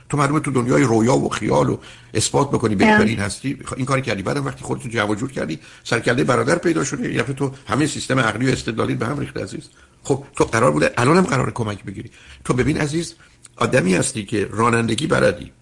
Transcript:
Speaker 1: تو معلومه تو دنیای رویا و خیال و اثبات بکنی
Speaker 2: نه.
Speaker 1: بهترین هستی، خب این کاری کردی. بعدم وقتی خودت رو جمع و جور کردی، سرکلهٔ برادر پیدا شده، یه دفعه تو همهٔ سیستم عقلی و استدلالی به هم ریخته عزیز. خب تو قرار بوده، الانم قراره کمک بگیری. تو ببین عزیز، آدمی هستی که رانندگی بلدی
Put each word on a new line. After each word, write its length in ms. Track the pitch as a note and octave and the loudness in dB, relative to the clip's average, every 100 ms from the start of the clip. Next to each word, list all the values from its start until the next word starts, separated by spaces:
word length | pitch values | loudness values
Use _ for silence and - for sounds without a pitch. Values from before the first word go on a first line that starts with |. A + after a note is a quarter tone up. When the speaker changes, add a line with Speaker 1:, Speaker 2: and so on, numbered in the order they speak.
| - | -6
Speaker 1:
تو 80 | C#3+ | 0
معلومه 240 | C#3 D3+ | 2 2
تو 100 | D3+ | 0
دنیای 320 | C3 A#2+ D3 | 0 2 2
رویا 340 | C#3 A2+ A2+ C#3+ | 4 4 4 2
و 120 | - | 0
خیال 420 | - G#2+ C#3+ C3+ | -2 0 2 2
و 80 | - - - - | -2 -6 -20 -6
اثبات 340 | - - C#3 C#3 | -4 0 0 0
بکنی 260 | A#2+ A2 | 0 0
Speaker 2:
نه. 40 | G#2 | 4
Speaker 1:
بهترین 400 | A3+ G#3+ - - | 4 6 4 0
هستی، 400 | G2+ - C3+ C3+ | -4 -4 -6 -6
خب 120 | - - | -8 -6
این 100 | C3 | -2
کاری 160 | C3+ | -2
کردی. 200 | B2+ G2 | 0 -4
بعدم 240 | F#2+ C#3+ C#3 | -2 -2 -4
وقتی 180 | C3 | -8
خودت 200 | - C3 | -8 -6
رو 60 | C3+ | -4
جمع 200 | A2+ G#2 | -2 0
و 40 | |
جور 180 | G#2 C3 | 0 -4
کردی، 260 | - B2+ D#3 - - | -4 -6 -6 -10 -18
سرکلهٔ 400 | - A#2+ B2 B2 | -4 -2 0 0
برادر 340 | D3+ A#2+ A#2 E3+ | 2 2 2 2
پیدا 260 | F3 D#3+ | 2 0
شده، 280 | C#3+ - A#3 | -2 -4 -4
یه 100 | C3+ | -2
دفعه 120 | A#2 | -2
تو 160 | C3+ C#3 C3+ - | -2 -4 -6 -4
همهٔ 180 | A#2 D3 | 0 0
سیستم 320 | A2 - C3 | -2 -2 0
عقلی 300 | A2+ G#2 C3 | 0 0 0
و 40 | |
استدلالی 420 | A2 - A2 A2 | 0 -2 -2 -2
به 120 | C3 A#2 | -2 -4
هم 140 | C#3+ | -4
ریخته 220 | C3 A2+ | -6 -8
عزیز. 260 | G2+ - - _ - _ | -8 -10 -14 _ -20 _
خب 220 | - C3 - - | -4 -4 -4 -2
تو 80 | |
قرار 260 | - A2 C3+ | 0 4 4
بوده، 220 | D3+ D#3+ - | 4 2 2
الانم 260 | B2 F3 | 4 4
قراره 300 | F#3 C3 B2+ | 4 2 -2
کمک 320 | G#2+ G#2+ G#2 | -2 -4 -6
بگیری. 260 | - G2+ B2+ - - - | -10 -12 -14 -16 -20 -16
تو 100 | - | -4
ببین 220 | B2+ B2 D#3 | 0 0 0
عزیز، 380 | D3 D#3+ D#3+ - - _ - - | -2 -2 -6 -12 -20 _ -20 -4
آدمی 380 | A2+ - F3+ | 0 2 2
هستی 300 | F3 C3 - | 2 0 -4
که 240 | G2 G#2+ F#2+ | -4 -4 -4
رانندگی 560 | G2+ A#2 A#2 A#2 A2 D#3+ | 0 2 2 0 -2 0
بلدی 460 | C3 C3 - - _ | 2 2 0 -8 _